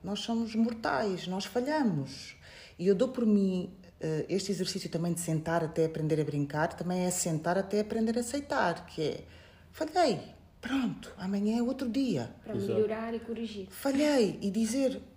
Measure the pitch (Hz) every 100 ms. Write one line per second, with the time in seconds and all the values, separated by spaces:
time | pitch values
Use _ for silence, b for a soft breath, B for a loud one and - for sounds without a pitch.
0 | 175 202 - 233 226 214 226 233 - 254
1 | 208 180 160 190 - 247 262 311 247 156
2 | 135 - - - B B B - 180 185
3 | - 247 226 208 190 185 - - - -
4 | 160 156 - 185 202 180 180 190 170 170
5 | 170 170 - 160 160 165 160 165 160 160
6 | 156 156 151 147 143 151 165 - 170 180
7 | 180 180 175 156 165 185 190 208 208 226
8 | 220 233 240 285 285 277 185 170 - -
9 | 151 - - B B B B - 311 359
10 | 311 160 - - - - - 170 202 156
11 | - - 190 202 208 233 240 262 247 233
12 | 262 156 110 - 220 120 98 208 214 214
13 | 226 226 226 233 226 202 190 - 277 277
14 | 302 285 196 - 202 196 220 254 262 269
15 | -